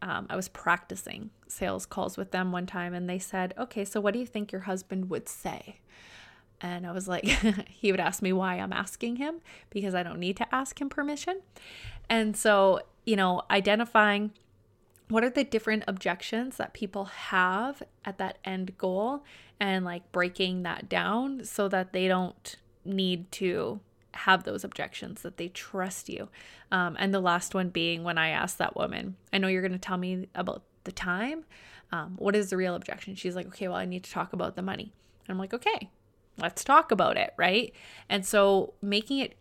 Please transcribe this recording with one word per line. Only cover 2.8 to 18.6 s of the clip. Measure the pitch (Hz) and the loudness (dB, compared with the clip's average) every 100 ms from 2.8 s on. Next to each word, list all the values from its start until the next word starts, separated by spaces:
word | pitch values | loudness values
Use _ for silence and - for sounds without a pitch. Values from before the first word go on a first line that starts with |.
| 175 | -4
and | 180 180 | -4 -4
they | 185 | -4
said, | - 190 185 - | -4 -2 -2 -4
"Okay, | 247 214 202 | -6 -6 -4
so | 220 | 0
what | 202 | 0
do | 233 | 0
you | 247 | -4
think | 214 208 | -6 -6
your | 190 | -6
husband | 190 190 - 190 185 | -4 -6 -4 -4 -2
would | 156 - | -4 -6
say?" | - 170 - - - _ - - - - - _ _ | -8 -8 -8 -12 -20 _ -20 -20 -20 -20 -20 _ _
And | 175 175 175 | -8 -6 -6
I | |
was | 185 190 | -6 -2
like, | 180 202 | -2 2
<laughs> | - 220 196 - | 4 4 2 -6
"He | - 202 | 0 2
would | 185 | 4
ask | 165 - | 2 0
me | 190 | 0
why | 185 185 180 | 2 0 -2
I'm | 190 | -2
asking | - 202 - 233 247 | -2 -4 -6 -6 -4
him, | 294 330 - - - | -4 -6 -12 -20 -8
because | 202 196 180 | -4 -2 -2
I | |
don't | 170 170 | -2 -2
need | 180 190 | -2 -2
to | - | -2
ask | 254 269 - | -2 -2 -6
him | 277 | -4
permission." | - 285 285 349 381 - - - - - - - | -2 -2 -4 -4 -6 -10 -20 -20 -14 -14 -10 0
And | 226 214 208 | 2 2 2
so, | 220 202 196 180 - _ | 6 8 8 6 0 _
you | - 202 | 0 4
know, | 185 180 - | 4 2 2
identifying | 202 196 214 233 220 208 202 208 - _ _ _ _ _ _ - | 4 4 2 4 6 6 4 0 -6 _ _ _ _ _ _ 0
what | 220 | 2
are | 247 | 4
the | 277 | 2
different | - 220 220 214 - | 2 0 0 0 -2
objections | 190 180 180 - 226 254 - | -2 -2 -2 -4 -4 -4 -6
that | - - | -8 -6
people | 202 196 190 | -6 -6 -8
have | - - 190 185 190 254 277 - _ 202 | -10 0 4 4 2 -2 -6 -14 _ -10
at | 196 | -6
that | 190 - 190 | -6 -6 -6
end | 190 | -4